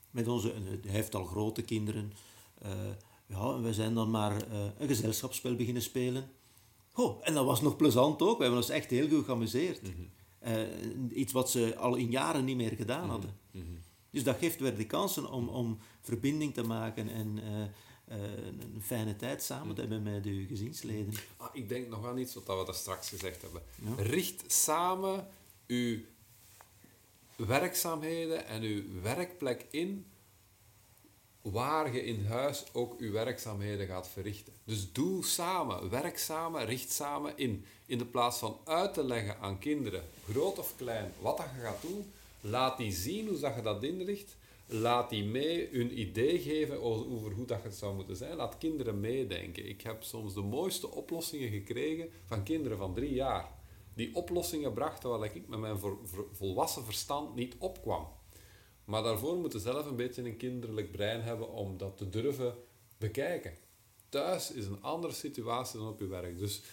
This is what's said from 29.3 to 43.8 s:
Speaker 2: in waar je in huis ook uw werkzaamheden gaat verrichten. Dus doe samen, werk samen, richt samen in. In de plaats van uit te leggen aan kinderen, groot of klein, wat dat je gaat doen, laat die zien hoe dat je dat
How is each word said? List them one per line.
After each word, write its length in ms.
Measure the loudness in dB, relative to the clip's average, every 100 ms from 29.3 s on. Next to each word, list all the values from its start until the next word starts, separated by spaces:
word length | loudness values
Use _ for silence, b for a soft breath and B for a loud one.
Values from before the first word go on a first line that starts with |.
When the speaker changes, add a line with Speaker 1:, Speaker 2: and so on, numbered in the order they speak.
| -2 -2 -2 -2
Speaker 2:
in 360 | -2 -2 -4 -8 -20 -20 -20 -20 -20 -20 -20 -20 -20 -20 -20 -20 -12
waar 500 | -4 0 2 4 4
je 100 | 2
in 200 | 0 0
huis 400 | 0 2 2 0 -4
ook 280 | -2 -2 -2
uw 120 | -2
werkzaamheden 720 | 0 0 -2 -4 -2 -2 -2 -2
gaat 220 | -4 -6
verrichten. 440 | -6 -6 -6 -10 -14
Dus 280 | -6 -4 -2
doe 320 | 0 2 2
samen, 640 | 2 2 2 2 2 0 0
werk 280 | 0 0 -2
samen, 460 | -2 0 0 0
richt 280 | 0 -2 -2
samen 400 | -2 -2 -2 -2 0
in. 260 | 0 0 B B -4
In 120 | -2
de 60 | 0
plaats 320 | 4 4 4
van 200 | -2 -4
uit 300 | 0 2 4
te 100 | 2
leggen 340 | 2 2 0 -2
aan 200 | -4 -2
kinderen, 440 | 0 0 0 -4 -6 -10 -4
groot 280 | 2 2 0
of 180 | -4 -6
klein, 360 | -4 -2 -4 -2
wat 160 | 0 0
dat 100 | -2
je 60 | -6
gaat 220 | -4 -4
doen, 300 | -4 -6 -8 B B B
laat 360 | -2 4 4 2
die 140 | 0
zien 360 | 0 -2 -2 -2
hoe 100 | 0
dat 160 | 0
je 80 | 0
dat 200 | 0 0